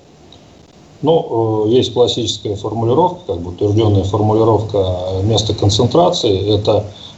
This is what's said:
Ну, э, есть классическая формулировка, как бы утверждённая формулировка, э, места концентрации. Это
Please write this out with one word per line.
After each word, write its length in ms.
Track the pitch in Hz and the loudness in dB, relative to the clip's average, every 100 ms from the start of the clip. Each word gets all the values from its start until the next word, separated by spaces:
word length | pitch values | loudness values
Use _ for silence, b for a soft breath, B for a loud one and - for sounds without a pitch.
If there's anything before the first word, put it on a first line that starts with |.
| - - - - - - - - - - | -20 -20 -20 -20 -20 -20 -20 -20 -20 -6
Ну, 640 | 143 165 - 117 110 107 107 | 0 0 0 -2 0 0 2
э, 40 | |
есть 220 | 127 - | 2 2
классическая 640 | 123 117 - 104 - 110 101 | 0 0 0 -4 -6 -6 -6
формулировка, 800 | 110 110 113 143 175 - - | -6 -4 0 2 0 -2 -8
как 60 | - | -8
бы 80 | 87 | -8
утверждённая 500 | 90 104 104 107 101 | -4 0 2 2 2
формулировка, 760 | 95 104 107 107 110 107 - 101 | 0 0 2 2 4 2 0 -2
э, 440 | 92 90 - 92 | -2 -2 -4 -2
места 320 | 104 104 110 | 0 0 0
концентрации. 1040 | 104 104 - 120 156 175 - 117 95 101 104 | 0 0 2 2 4 2 2 0 0 0 0
Это 260 | 113 101 - B B | 0 0 -2 B B